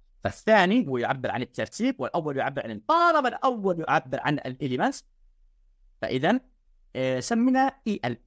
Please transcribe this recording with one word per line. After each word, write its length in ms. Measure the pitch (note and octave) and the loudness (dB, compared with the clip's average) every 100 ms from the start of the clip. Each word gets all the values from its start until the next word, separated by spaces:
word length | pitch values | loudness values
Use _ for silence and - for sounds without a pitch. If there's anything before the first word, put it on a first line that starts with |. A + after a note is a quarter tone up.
| _ _ | _ _
فالثاني 640 | - - - A3 F3+ A#3 D#3 | -8 -4 4 4 6 2 0
هو 100 | B2+ | 0
يعبر 320 | A2+ C3+ B2 | 0 -2 -2
عن 120 | G#2+ | -4
الترتيب، 580 | B2 - A2 - B3 C4+ | -6 -6 -6 -4 -4 -2
والأول 360 | - F3 D3+ C3+ | -4 -4 -2 -2
يعبر 280 | B2 C#3 | -2 -4
عن 60 | A#2 | -8
ال-، 160 | A2 - | -6 0
طالما 420 | E4 E4+ D#4 C4+ | 4 4 4 2
الأول 520 | - C4 A#3+ G3 E3+ | 0 0 0 0 0
يعبر 400 | D#3+ D3+ C3 C3+ | 2 0 0 -4
عن 180 | C3+ D3 | -2 -2
الإليمنتس، 680 | C3 B2+ B2+ B2+ A3+ - - _ _ _ _ _ _ _ _ - | -4 -6 -4 0 0 -2 -12 _ _ _ _ _ _ _ _ -10
فإذا، 380 | - C3 D#3 B3 - _ _ _ _ - | -6 -2 0 0 -2 _ _ _ _ -4
آه، 240 | C3 B2+ | -2 -2
سمينا 600 | - A3+ B3+ B3+ C4+ - A3+ | -2 0 2 2 0 -2 -4
إي 140 | G3+ | -2
إل، 120 | G#3 - | -4 -6